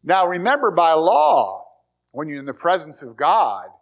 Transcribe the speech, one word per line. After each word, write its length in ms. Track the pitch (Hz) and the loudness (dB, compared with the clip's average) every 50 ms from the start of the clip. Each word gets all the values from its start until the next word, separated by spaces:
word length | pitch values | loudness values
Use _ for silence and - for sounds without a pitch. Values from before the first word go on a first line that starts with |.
| _ | _
Now 240 | 147 180 190 185 | 0 2 2 2
remember, 420 | 175 180 175 180 233 285 285 269 214 | 0 -2 -2 0 0 0 2 0 0
by 240 | 175 175 170 165 160 | 2 2 2 4 2
law, 720 | 156 160 180 226 285 302 302 208 139 113 95 95 92 - - _ _ _ _ _ _ _ _ | 4 2 2 4 4 4 4 4 2 0 -2 -6 -12 -16 -20 _ _ _ _ _ _ _ _
when 160 | _ 127 156 | _ -12 -12
you're 120 | 156 143 143 | -10 -12 -12
in 60 | 139 | -12
the 80 | 139 127 | -12 -14
presence 480 | _ - 170 185 185 156 156 147 - | _ 0 0 0 0 -2 -12 -18 -18
of 140 | 143 120 113 | -18 -20 -8
God 520 | 110 143 156 196 226 185 117 101 95 90 82 - _ | -2 0 2 2 2 0 0 -4 -8 -12 -18 -20 _